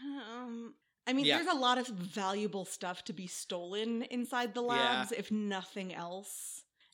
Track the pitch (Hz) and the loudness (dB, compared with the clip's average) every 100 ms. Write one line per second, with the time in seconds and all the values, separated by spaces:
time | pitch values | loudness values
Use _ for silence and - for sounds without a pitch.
0 | 277 277 220 240 247 233 233 - _ _ | -10 -8 -8 -8 -8 -8 -10 -14 _ _
1 | - 262 285 285 339 302 247 254 247 196 | 2 4 6 6 6 4 6 6 4 -4
2 | 175 214 190 202 208 196 180 - 185 180 | -4 -2 0 0 0 -2 -6 -6 -6 -6
3 | - 180 185 - - 185 175 208 226 233 | -6 -8 -8 -8 -6 -6 -4 -2 0 0
4 | 247 247 240 254 247 240 240 240 240 254 | 0 -2 -2 0 0 0 2 4 4 4
5 | 202 233 202 214 208 190 180 202 185 165 | 2 -2 0 0 0 -2 -4 -6 -6 -6
6 | 170 185 208 - - - - _ _ | -6 -8 -10 -10 -10 -12 -16 _ _